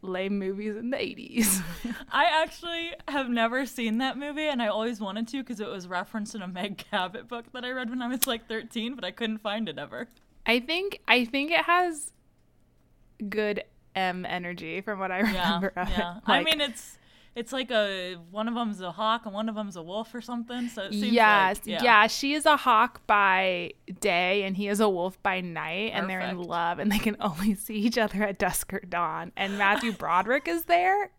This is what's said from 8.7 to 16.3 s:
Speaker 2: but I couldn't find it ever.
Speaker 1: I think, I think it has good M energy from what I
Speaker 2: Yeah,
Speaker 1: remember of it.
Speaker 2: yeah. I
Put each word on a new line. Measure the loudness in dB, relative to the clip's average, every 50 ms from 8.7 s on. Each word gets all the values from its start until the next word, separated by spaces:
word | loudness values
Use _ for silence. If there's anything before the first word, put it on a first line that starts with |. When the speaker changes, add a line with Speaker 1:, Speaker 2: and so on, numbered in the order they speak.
| -8 -6 -6 -6 -6
Speaker 2:
but | -8 -10
I | -10
couldn't | -8 -6 -6 -6 -6 -6 _
find | -6 -4 -4 -6 -6
it | -6
ever. | -8 -10 -10 -10 -12 -12 -12 _ _ _ _ _ -8 0
Speaker 1:
I | 2 2 2
think, | 2 0 -4 -2 -2 -4 -6 -8 _
I | 4 4 4 4
think | 2 0 -2 0 2
it | 0 0 2
has | 4 4 4 4 2 -2 -6 -12 -16 _ _ _ _ _ _ _ _ _ _ _ _ _ _ _ _ _ _ _ _ _ _ -8 -4
good | 0 0 2 2 0 -2 -4 _ _ _ _ _ _
M | -2 0 0 0 -2 -4
energy | -4 -4 -4 -4 -6 -8 -8 -8 -6 -6 -6
from | -4 -6 -4
what | -4 -2 -2
I | 0 0
Speaker 2:
Yeah, | 0 2 2 2 2
Speaker 1:
remember | 2 2 2 0 -2 -2
of | -4 -2
it. | 0 0 0
Speaker 2:
yeah. | 0 -4 -6 -6 2
I | 2